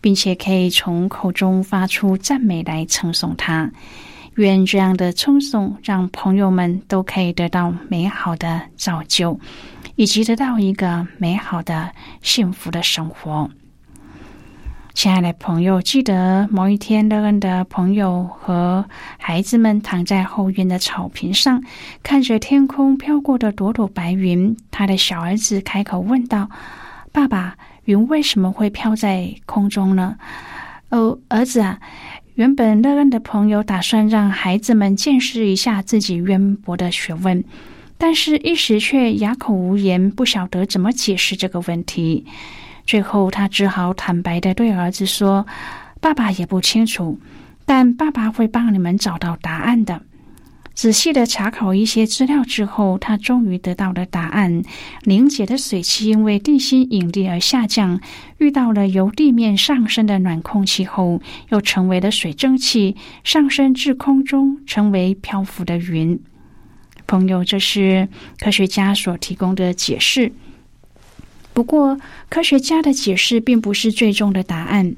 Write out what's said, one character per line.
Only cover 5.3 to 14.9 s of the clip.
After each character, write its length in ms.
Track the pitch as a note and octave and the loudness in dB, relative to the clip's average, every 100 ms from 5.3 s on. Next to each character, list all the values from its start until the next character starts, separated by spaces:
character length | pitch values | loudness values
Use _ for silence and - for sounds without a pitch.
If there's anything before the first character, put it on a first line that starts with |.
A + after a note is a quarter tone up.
| C#4 | 2
颂 360 | C#4 A3 G3 G3+ | 2 -4 -4 -6
让 240 | - F#3+ F#3 | -4 -2 -2
朋 260 | - F#3+ | -4 0
友 160 | F#3+ G3 | 2 2
们 320 | F#3 F3 F3+ - | 2 0 -4 -2
都 160 | F#3+ | -4
可 180 | F#3 - | -2 -2
以 100 | F3+ | -2
得 160 | E3+ E3+ | -2 -2
到 240 | F3+ F3 E3+ - | -2 -2 -4 -6
美 200 | F3 F3+ | -4 -4
好 260 | - - | -4 -6
的 260 | E3 E3+ E3 - | -4 -4 -6 -8
造 260 | - - E3 D#3 | -8 -6 -6 -4
就， 320 | - E3+ D#3+ - - - - - | -2 -2 -4 -10 -20 -20 -20 -16
以 100 | - | 0
及 200 | G#3+ G#3 | 0 2
得 100 | A3 | 0
到 240 | A3+ C4+ A#3 | 0 0 0
一 140 | G3 | 0
个 340 | G3 F#3 E3+ F3 - | 0 -2 -2 -6 -4
美 180 | F3 F#3+ | -2 -2
好 260 | - F3 | -4 -8
的 300 | D#3+ D#3+ E3+ - - - | -4 -6 -6 -14 -20 -12
幸 320 | - - F#3+ | -4 0 0
福 160 | F#3 - | -2 -8
的 140 | E3+ | -6
生 260 | E3+ - D#3+ | -4 -4 -8
活。 400 | - D#3+ D3+ D3+ - - _ _ - - - - - - - - - - | -12 -8 -4 -6 -8 -20 _ _ -20 -20 -20 -20 -20 -20 -18 -16 -16 -14